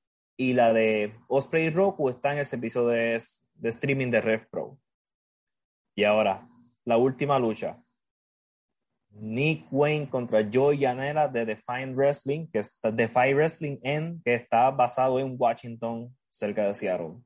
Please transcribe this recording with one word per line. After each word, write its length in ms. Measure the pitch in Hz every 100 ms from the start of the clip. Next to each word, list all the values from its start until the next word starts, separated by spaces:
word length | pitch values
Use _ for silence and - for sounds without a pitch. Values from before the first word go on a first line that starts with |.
| _ _ _ -
y 160 | 127
la 180 | 127 117
de 440 | 113 110 107 104 - -
Ospreay 380 | 135 - 165 165
y 40 |
Roku 380 | 165 196 190 135
está 220 | 123 139
en 80 | 147
el 60 | 143
servicio 420 | 120 117 123 120
de, 340 | 117 117 117 - - _ _
de 140 | 117
streaming 400 | 113 139 135 127
de 120 | 110
Rev 260 | 110 110 -
Pro. 280 | - - - _ _ _ _ _ _ _ _ _ _ _ -
Y 100 | 104
ahora, 420 | 107 101 95 - - - _ 120
la 120 | 117
última 400 | 131 131 143 135
lucha. 440 | 117 107 80 - _ _ _ _ _ _ _ _ _ _ _ _ _
Nick 560 | 104 107 117 151 156 -
Wayne 380 | 135 147 151 139
contra 380 | 131 117 110 107
Joey 280 | 123 143 143
Janela 480 | 135 123 143 151 143
de 180 | 120 113
Define 480 | 107 - 123 131 127
Wrestling, 520 | 139 143 135 151 160
que 120 | 107
está, 320 | 101 _ 113
Defy 420 | 113 113 127 131
Wrestling 440 | 139 160 - 147 139
en, 400 | 131 151 165 165
que 120 | 120 117
está 340 | - 117 131
basado 500 | 139 120 - 131 131
en 160 | 135 123
Washington, 760 | 120 117 120 113 117 117 123 - _
cerca 380 | - 104 107 101
de 60 | 101
Seattle. 400 | 98 87 80 -